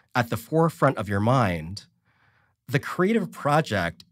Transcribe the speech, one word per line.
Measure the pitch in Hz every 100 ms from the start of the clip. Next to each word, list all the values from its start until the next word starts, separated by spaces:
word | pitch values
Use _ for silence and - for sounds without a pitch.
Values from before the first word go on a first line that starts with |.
| _
at | 127 117
the | 113
forefront | - 156 165 - 139 127
of | 98
your | 101
mind, | 110 131 104 85 80 101 - _ _ _ _ _ _ _ -
the | 143
creative | - - 185 233 -
project | - 143 151 151 101 85 - -